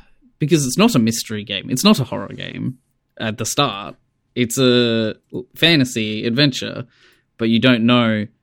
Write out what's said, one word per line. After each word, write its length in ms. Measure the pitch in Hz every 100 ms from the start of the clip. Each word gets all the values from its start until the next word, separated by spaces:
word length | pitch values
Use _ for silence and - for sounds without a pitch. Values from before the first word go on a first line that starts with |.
| _ _ _ -
because 260 | 147 160 131
it's 100 | 143
not 160 | 233 139
a 40 |
mystery 440 | 110 113 - 107
game. 260 | 101 98 -
It's 140 | 127
not 160 | 208 214
a 40 |
horror 240 | 120 101 98
game 440 | 98 92 - 117 - _ _ _ -
at 200 | 110 107
the 80 | 110
start. 500 | - 139 101 87 - _ _ _ 120
It's 220 | 117 135
a 580 | 127 123 120 113 110 - _ 92 - -
fantasy 680 | 165 160 123 117 107 107 113
adventure, 600 | 120 147 - 110 - 127 _ _ _ _ -
but 120 | 113
you 100 | 113
don't 260 | 127 120 117
know. 420 | 123 113 107 104 _